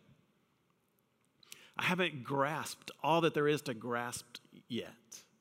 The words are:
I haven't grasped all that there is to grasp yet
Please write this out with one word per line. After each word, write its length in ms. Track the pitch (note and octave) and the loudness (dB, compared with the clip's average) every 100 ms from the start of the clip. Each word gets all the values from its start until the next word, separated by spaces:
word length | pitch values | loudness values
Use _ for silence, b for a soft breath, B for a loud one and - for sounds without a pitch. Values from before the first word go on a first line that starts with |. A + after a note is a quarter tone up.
| _ - _ _ _ _ _ _ _ _ _ _ _ _ B B B B | _ -20 _ _ _ _ _ _ _ _ _ _ _ _ B B B B
I 80 | |
haven't 400 | - F3+ F3+ D3 | 0 2 0 -2
grasped 680 | A2+ C#3 C#3 D#3 A2+ - - - | -4 0 2 0 -6 -10 -14 -4
all 180 | C#3 E3 | 4 6
that 140 | D#3+ | 6
there 120 | D#3 D3 | 4 2
is 160 | D3+ | 2
to 120 | C#3+ | 0
grasp 640 | A2+ A#2 A#2+ A#2+ A#2+ - - - - - | -6 -4 -2 -4 -8 -12 -20 -20 -20 -8
yet 580 | A2+ F2 - - - - _ | -6 -6 -12 -20 -20 -20 _